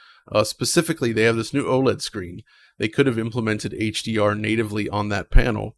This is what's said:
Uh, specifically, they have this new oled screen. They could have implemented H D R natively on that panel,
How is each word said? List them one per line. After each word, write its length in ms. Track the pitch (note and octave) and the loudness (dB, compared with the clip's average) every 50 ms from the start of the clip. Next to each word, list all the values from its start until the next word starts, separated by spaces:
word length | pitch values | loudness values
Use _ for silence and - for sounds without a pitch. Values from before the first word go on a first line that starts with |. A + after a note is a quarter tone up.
| - - - _ _ - | -20 -20 -20 _ _ -2
Uh, 100 | - G#2+ | 0 0
specifically, 720 | A2 - - - A#2+ - - F3 E3 - D#3+ - C3+ A#2 | 0 0 -2 -4 -2 0 2 2 2 2 0 -2 -2 0
they 120 | A2+ A2 A2 | 2 4 4
have 120 | A2+ A#2 | 4 2
this 160 | A2+ G#2+ - | 0 -2 -4
new 140 | - C#3+ A#2+ | -2 -2 0
oled 340 | - B2+ B2+ C3+ B2+ G2+ - | 2 2 2 4 2 0 0
screen. 420 | - - - G#2 F2+ F2 F2 F#2 - _ _ _ _ _ _ - | -4 -8 -8 -8 -10 -10 -12 -14 -16 _ _ _ _ _ _ -4
They 100 | G#2+ G#2+ | -4 -2
could 180 | - - C#3 | 2 2 2
have 120 | C3+ A#2 A2+ | 2 2 0
implemented 560 | A2+ A#2 A2+ B2+ A2 A2 G#2+ G#2+ - G#2 - | -2 -4 -4 -2 -2 -2 -2 -2 -4 -6 -4
H 280 | - A2 A2 G#2+ - - | -4 -4 -4 -4 -4 -4
D 120 | A#2 A2 | -2 0
R 180 | G#2+ G#2 G#2 G#2 | 2 2 2 0
natively 540 | G#2+ G#2+ G#2+ A2+ A2+ A2+ G#2 G#2 G#2+ G#2 G2+ | 0 -2 -2 0 0 -2 -2 -2 -4 -4 -4
on 220 | G2+ G#2 G2+ G#2 | -2 -4 -2 -2
that 200 | G#2 F#2+ - - | -2 -4 0 4
panel, 460 | - B2 A#2+ B2+ G#2+ G#2+ G#2 G#2 - | 6 6 6 4 0 -4 -6 -8 -12